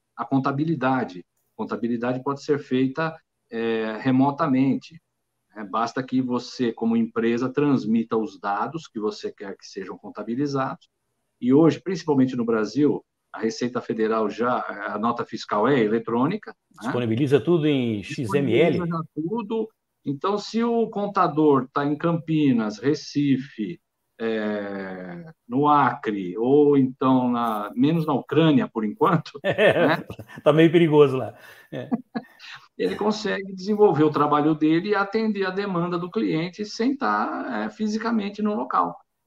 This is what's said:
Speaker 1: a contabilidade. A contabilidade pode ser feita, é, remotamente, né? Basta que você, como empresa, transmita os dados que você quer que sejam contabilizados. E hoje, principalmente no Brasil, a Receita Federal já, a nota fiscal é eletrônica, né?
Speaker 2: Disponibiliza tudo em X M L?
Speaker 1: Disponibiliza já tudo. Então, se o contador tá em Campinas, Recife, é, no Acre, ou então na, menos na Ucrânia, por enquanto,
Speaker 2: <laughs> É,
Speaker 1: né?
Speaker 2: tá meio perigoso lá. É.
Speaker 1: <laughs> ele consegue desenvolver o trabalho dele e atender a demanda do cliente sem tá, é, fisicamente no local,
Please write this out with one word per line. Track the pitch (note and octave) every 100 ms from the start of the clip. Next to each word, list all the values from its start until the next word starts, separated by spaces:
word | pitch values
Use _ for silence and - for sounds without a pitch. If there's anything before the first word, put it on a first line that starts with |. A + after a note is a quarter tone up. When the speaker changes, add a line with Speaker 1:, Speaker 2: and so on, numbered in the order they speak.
| _ -
Speaker 1:
a | -
contabilidade. | C3+ C#3 C3+ D#3+ D3 C3 C3 A2+ F2+ - _ _
A | -
contabilidade | G#2+ G#2+ A#2 A#2 A#2+ C3
pode | C#3 C#3
ser | - C#3+
feita, | - B2+ C3 C3 D#3+ - _ _ _
é, | A2+ A2+ A2+ A2 A2
remotamente, | C3 C3 C3 C#3 D#3+ C3 C3+ B2 - E3 _ _ _ _ _ G#2+
né? | G#2
Basta | A2 A#2 -
que | C3 B2+
você, | B2+ B2 - - A#2+
como | - A2+ A#2
empresa, | A2+ A#2 A2+ A#2 B2+
transmita | C#3 D3 B2 G#2 A2+ A2 A2+
os | G#2 F#2+
dados | G2+ G2+ B2 D#3+ -
que | A2
você | G#2 - -
quer | - - -
que | -
sejam | G2+ F#2 F2
contabilizados. | G2+ G2 G#2+ A#2+ D3 C#3 C3 - _ _ _ _ _ _
E | A#2+
hoje, | C#3 E3 C#3
principalmente | - F3+ - C3+ B2+ B2
no | A#2
Brasil, | A2+ G#2 A#2+ D3 F#2 - _ _
a | F#2
Receita | A2+ A2 B2 B2
Federal | - A2+ A2 A2 G#2+
já, | F#2+ A#2+ A#2 - G2 G#2
a | G#2+
nota | A#2 A#2+ A2+
fiscal | G#2+ - G#2 A2+
é | C#3+
eletrônica, | G#2 A2+ A2+ A#2 C#3 G#3+ -
né? | - _ -
Speaker 2:
Disponibiliza | - C3 A#2+ A2+ C#3+ C#3
tudo | - F3 D3+
em | C#3 A#2+ G#2+
X | F2+ - A2+
M | C#3 F2+
L? | A#2 E3+
Speaker 1:
Disponibiliza | F3 E3+
já | E3 D#3+ -
tudo. | E3 A3+ G#3+ A3+ A3 _ _ _ C#3
Então, | C#3 F#3+ G3+
se | - A3
o | A#3 A#3 A3
contador | G3+ G3+ G3+ F3 D3 D3+ C3+ C3
tá | C#3+ C#3+
em | D3
Campinas, | E3+ E3+ - D#3 C#3+ A#2 G#2+ G#2+
Recife, | C3 D3+ - D3 C#3+ C3 C#3+ - G2 E2+ _ _ _ _
é, | A2+ A2 D3+ G#3 G3+ G3 F#2+ F#2+ F3+ F3 E3+ - -
no | B2 D3
Acre, | D3 B2+ A#2 A#2+ G2+ F2+ F2+
ou | B2 D3 D3 C#3+
então | C3 B2+ C3 C3 B2
na, | A#2+ A#2 G#2+ G#2 A#2
menos | C#3 E3 D#3
na |
Ucrânia, | B2+ - C#3+ E3 C3+ G#2+
por | A2+ G#2+
enquanto, | G#2 E3 E3+ - C#3+
Speaker 2:
<laughs> |
É, | G3 - G3+ C#3+ D#3
Speaker 1:
né? | E3+ - - - -
Speaker 2:
tá | D3+
meio | D3+ E3
perigoso | E3+ E3 D3+ C#3+ B2+
lá. | G#2+ - - - _
É. | C#3 B2
Speaker 1:
<laughs> | A#3 - - - _ - - - -
ele | F#3 F#3+
consegue | G3+ G#3+ G3 F#3+ G3
desenvolver | F#3+ F#3 G#3 G#3 D3+ D#3
o |
trabalho | D3 D3 D3 D3 D#3
dele | D#3 E3 G3+
e | G3+
atender | G3 A3 A3 G3+ F#3
a |
demanda | F#3 G3+ F3 F3 F3
do | F3
cliente | A3 G#3 D#3+ F3 F3 G#3
sem | - A#3+ -
tá, | G#2 G#2 B3 - C#4+ A3+ A3
é, |
fisicamente | - G#3+ A3 A#3 A3+ G3+ G#3
no | G#3+ G#3+
local, | C4 F#3 E3+ - _ _